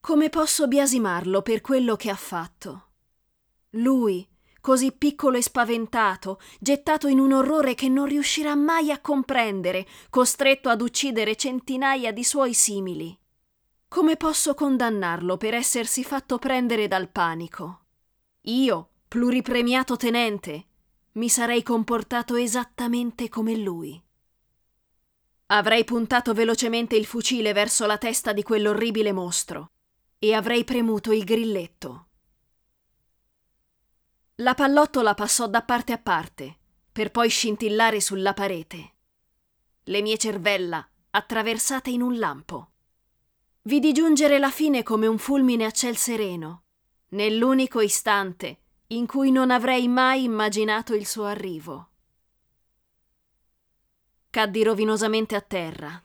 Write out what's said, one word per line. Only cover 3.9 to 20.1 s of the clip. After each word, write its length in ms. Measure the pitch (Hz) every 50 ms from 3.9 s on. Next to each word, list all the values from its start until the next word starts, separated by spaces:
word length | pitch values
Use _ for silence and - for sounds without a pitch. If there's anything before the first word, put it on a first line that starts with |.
| 269 254 240 214 190 180 190 _ _ _ _ _ _ _
così 300 | _ - 262 254 254 269
piccolo 460 | - _ - 294 285 - - 277 254
e 60 | 247 240
spaventato, 1000 | - - 262 240 226 233 233 226 220 - 233 220 202 190 185 - 190 190 - - - - _
gettato 480 | - 226 285 285 285 - 311 302 -
in 140 | 285 269 262
un 120 | 269 269 269
orrore 420 | 269 262 269 302 311 294 262 247
che 140 | - 269 262
non 180 | 262 269 285
riuscirà 500 | 285 294 294 277 - - 320 302 302 294
mai 340 | 294 285 311 330 330 320 294
a 100 | 294 277
comprendere, 880 | _ - 294 277 254 - 269 254 233 220 196 190 180 175 185 185 190 - - - - _
costretto 600 | - 254 247 240 - - 277 269 269 269 - 262
ad 120 | 233 214
uccidere 560 | 240 240 - - - 277 240 220 220 214 220
centinaia 720 | - - 277 254 254 - - 269 254 269 277 269 269 240 226
di 140 | 214 233 240
suoi 300 | - - 294 269 247 233
simili. 600 | - - - 208 196 190 190 175 156 160 165 180 _ _ _ _ _ _ _ _ _ _ _ _ _ _ _
Come 260 | - 339 359 311 320
posso 380 | 320 - 311 302 - - 311 277
condannarlo 840 | 294 302 285 269 247 247 233 220 202 190 175 165 170 170 180 185
per 160 | 185 - 220 226
essersi 520 | 240 240 - - 240 226 226 - - 254
fatto 340 | - 285 269 - _ 262 247
prendere 480 | - 269 262 254 247 240 233 220 214
dal 220 | 202 196 190 185 180
panico? 800 | _ - 175 170 160 165 170 165 - - 175 160 180 - _ _ _ _ _ _ _ _ _ _ _ _ _
Io, 480 | - 233 254 269 254 208 165 165 _ _ _ _ _
pluripremiato 880 | - 240 240 247 247 254 - - 247 247 240 240 247 262 262 - 247
tenente, 720 | - - 240